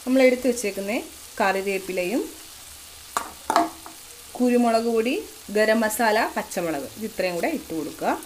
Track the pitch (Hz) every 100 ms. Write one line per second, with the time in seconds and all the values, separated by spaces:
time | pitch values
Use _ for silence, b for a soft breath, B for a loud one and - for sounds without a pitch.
0 | - 262 262 247 262 240 208 196 196 247
1 | 359 - - - 202 190 196 190 190 185
2 | 180 240 453 - - - - - - -
3 | - - - - - - 339 - - -
4 | - - - - 247 240 233 226 233 226
5 | 226 330 - - - 202 214 220 220 214
6 | 233 214 320 233 196 - 170 151 127 -
7 | 214 - 185 175 247 302 - 160 143 -
8 | 175 311